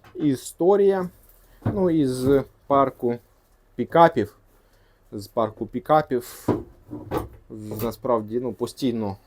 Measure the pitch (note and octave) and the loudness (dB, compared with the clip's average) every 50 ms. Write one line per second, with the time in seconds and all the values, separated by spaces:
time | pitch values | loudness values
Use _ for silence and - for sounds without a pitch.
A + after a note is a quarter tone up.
0 | - - - - D#3 D3 C3 B2 - - - - E3 F3+ G3+ G3+ G3+ G3 G3 F#3+ | -20 -18 -8 -4 -2 -2 -2 -2 -4 -10 -6 0 2 4 4 4 4 2 2 0
1 | F3+ F3+ - - _ _ _ _ _ _ _ - - - - G#3 F#3 F3+ D#3+ D#3+ | -2 -6 -8 -14 _ _ _ _ _ _ _ -8 -6 -4 -2 0 0 2 2 2
2 | C#3+ C3 B2+ B2+ B2+ C3 C#3+ C3+ B2+ - _ _ _ - C#3+ C#3 C#3 C3 - - | 2 0 0 0 2 4 4 2 2 0 _ _ _ 0 2 4 2 2 0 -4
3 | - A#2 A#2+ A#2 - _ _ _ _ _ _ _ _ _ _ - A#2+ - - E3+ | -4 -4 -4 -4 -8 _ _ _ _ _ _ _ _ _ _ -6 -4 2 6 6
4 | E3 E3 E3 B2+ G2+ - - _ _ _ _ _ _ _ _ _ _ _ _ _ | 6 6 6 4 -2 -2 -4 _ _ _ _ _ _ _ _ _ _ _ _ _
5 | _ - - G#2+ G2+ - - A#2+ A2+ G#2+ G#2+ - A#2 - - B2 - - D3+ D#3 | _ -16 -14 -14 -12 -8 -4 -2 -2 -2 -4 -6 -10 -8 -8 -6 0 2 2 2
6 | D3+ - C3 A#2+ - - - - - - - - - - - - - - - - | 2 2 -2 -4 -4 -6 -14 -8 -2 -2 -2 -2 -4 -10 -18 -20 -20 -18 -16 -16
7 | - - - - - - - - - - A#2+ A2 G#2+ G#2+ G#2+ G#2+ A2+ A#2 A2+ - | -10 -6 -6 -6 -6 -8 -14 -20 -20 -18 -16 -14 -12 -12 -8 -6 -6 -6 -6 -6
8 | - B2+ A#2+ A2+ G#2+ G#2 A2 A#2+ B2+ B2 G#2 - A#2+ A2+ - - C#3+ B2+ A#2 A2+ | -2 0 0 0 0 -2 -4 -4 -4 -4 -6 -6 -6 -6 -6 -4 -2 -2 -2 -2
9 | A2 G2+ F#2+ - _ | -4 -6 -6 -8 _